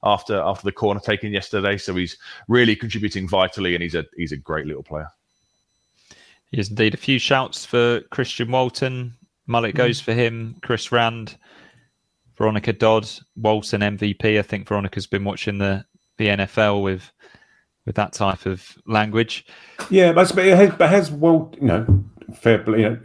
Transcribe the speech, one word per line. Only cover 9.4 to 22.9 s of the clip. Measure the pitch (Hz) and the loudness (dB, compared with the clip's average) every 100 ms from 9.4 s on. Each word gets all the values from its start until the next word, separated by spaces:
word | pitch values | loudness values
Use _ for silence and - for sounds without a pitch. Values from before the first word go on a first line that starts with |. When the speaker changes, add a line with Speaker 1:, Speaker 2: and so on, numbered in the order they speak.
| - | -6
Speaker 2:
Mullet | 120 113 | -2 -2
Speaker 3:
Mm. | 95 | 0
Speaker 2:
goes | 123 120 | 0 0
for | - | -2
him. | 117 117 117 113 123 | 0 0 -2 -10 -12
Chris | - 117 - | -6 -4 -2
Rand, | 120 117 117 110 - _ - - _ _ _ _ _ _ - | 0 0 -2 -12 -18 _ -20 -20 _ _ _ _ _ _ -2
Veronica | 107 107 107 | 0 0 -4
Dodd, | 107 113 110 104 - - - | 2 4 4 0 -12 -20 -4
Walton | 110 107 104 104 | 0 0 -2 -2
M | 104 101 | -2 -2
V | 104 98 | -4 -2
P. | 110 107 | 0 0
I | |
think | 101 104 95 | 0 -6 -4
Veronica's | 104 98 - 95 | -4 -4 -6 -6
been | 101 98 | -4 -4
watching | 98 - 101 | -6 -6 -2
the, | 98 98 - _ _ - | -2 -2 -6 _ _ -4
the | 107 | -2
N | 101 | 0
F | 98 - | -2 0
L | 107 101 | 2 2
with, | 98 95 - _ _ _ _ _ _ _ - | -2 -4 -8 _ _ _ _ _ _ _ -6
with | 107 | -4
that | 101 | -4
type | - 98 95 98 | -2 -2 -2 -6
of | 92 - - - | -8 -10 -20 -4
language. | 110 107 110 117 - - - - - - | -2 0 0 -2 -4 -14 -20 -20 -16 0
Speaker 3:
Yeah, | 190 180 | 4 6
but, | 170 180 | 6 4
but | 185 185 | 4 6
has, | 180 202 | 8 8
but | - 160 | 6 4
has | 196 160 | 4 2
Walt-, | 147 165 160 156 - | 2 4 4 2 -2
you | 131 | 0
know, | 90 117 95 - - - - | 2 4 2 2 -12 -20 0
fair | 117 110 | 4 4
play, | - 107 | 4 2
you | |
know, | 110 | 2